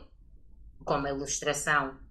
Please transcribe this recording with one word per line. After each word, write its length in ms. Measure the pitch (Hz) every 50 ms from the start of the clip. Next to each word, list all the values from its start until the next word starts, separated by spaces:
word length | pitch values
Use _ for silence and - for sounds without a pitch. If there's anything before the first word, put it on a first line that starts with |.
| - - - - - - - - - - - - - - - - -
como 220 | - 156 143 139
a 20 | 143
ilustração 920 | 139 139 143 139 - - 147 147 143 - - 156 151 143 135 135 135 - - -